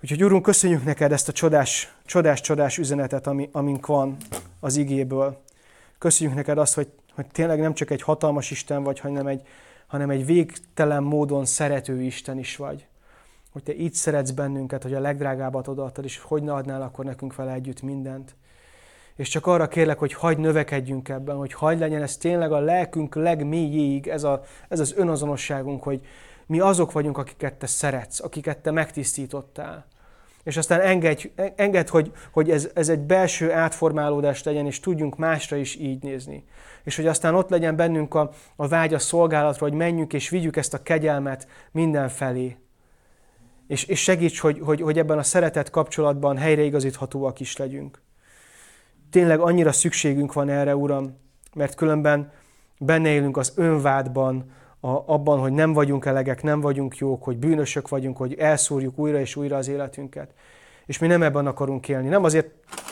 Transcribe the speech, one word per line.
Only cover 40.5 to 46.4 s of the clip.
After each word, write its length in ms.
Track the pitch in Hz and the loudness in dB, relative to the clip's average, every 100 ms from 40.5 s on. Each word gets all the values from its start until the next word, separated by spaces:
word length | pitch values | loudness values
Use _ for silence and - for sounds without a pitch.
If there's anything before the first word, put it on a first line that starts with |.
| 151 | -2
ezt 180 | 139 | -4
a 100 | 139 | -6
kegyelmet 640 | - 165 151 143 139 131 - - - | -2 0 2 0 -2 -6 -12 -20 -8
mindenfelé. 840 | 160 165 151 135 131 135 127 127 123 _ _ _ _ _ _ _ _ - _ _ | 0 2 2 0 -2 -4 -2 -4 -8 _ _ _ _ _ _ _ _ -20 _ _
És, 160 | 143 | -4
és 200 | - 190 | -2 0
segíts, 360 | - 185 170 - | 2 2 2 2
hogy, 200 | 160 147 | 0 0
hogy, 220 | 151 151 | -2 -2
hogy 160 | 160 156 | 0 0
ebben 200 | 151 151 | 2 0
a 60 | |
szeretet 460 | 139 185 170 156 139 | 2 2 2 0 -2
kapcsolatban 680 | - 151 - 151 143 143 | -2 -2 0 0 2 0
helyreigazíthatóak 1040 | 135 | 0